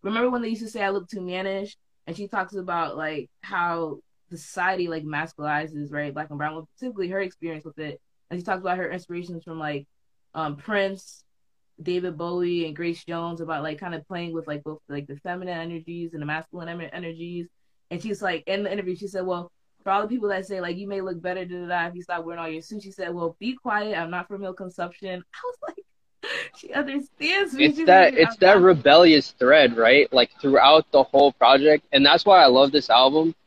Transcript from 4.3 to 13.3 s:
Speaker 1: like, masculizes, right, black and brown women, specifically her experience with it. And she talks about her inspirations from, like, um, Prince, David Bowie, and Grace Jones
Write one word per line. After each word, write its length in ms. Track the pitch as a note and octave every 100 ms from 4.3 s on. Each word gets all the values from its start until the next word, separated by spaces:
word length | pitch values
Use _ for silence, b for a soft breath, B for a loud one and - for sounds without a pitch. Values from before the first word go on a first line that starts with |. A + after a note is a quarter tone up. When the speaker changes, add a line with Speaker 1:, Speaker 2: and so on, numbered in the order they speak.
| E3+ - - F3+ F#3 F3
Speaker 1:
like, 160 | D#3+ D3+
masculizes, 880 | D3+ E3 - D3+ D3 D#3 D3+ C#3+
right, 200 | D3 D3
black 160 | C#3 D3+
and 80 | D3
brown 180 | D3+ D#3+
women, 120 | D#3 _
specifically 320 | B3+ G#3 F3
her 140 | G3
experience 420 | F#3+ _ E3 D#3
with 160 | D#3+ D3+
it. 220 | D3+ B2+ _ _ _
And 80 | F3
she 60 |
talks 160 | F3 F#3
about 200 | F#3 F3+
her 120 | F3+
inspirations 540 | F3+ F3 F3 F3 E3 E3
from, 140 | D#3+
like, 280 | D3+ D3 C#3+ _ _ _ _
um, 240 | D#3+ D#3 C#3+
Prince, 680 | F3 G#3 G3 G3 - _ _ _ _ _ _ _
David 360 | D#3+ F3+ F3+ D#3+
Bowie, 480 | E3+ F3+ F3 F3 E3
and 100 | D3+
Grace 300 | E3+ E3+ -
Jones 340 | E3+ E3+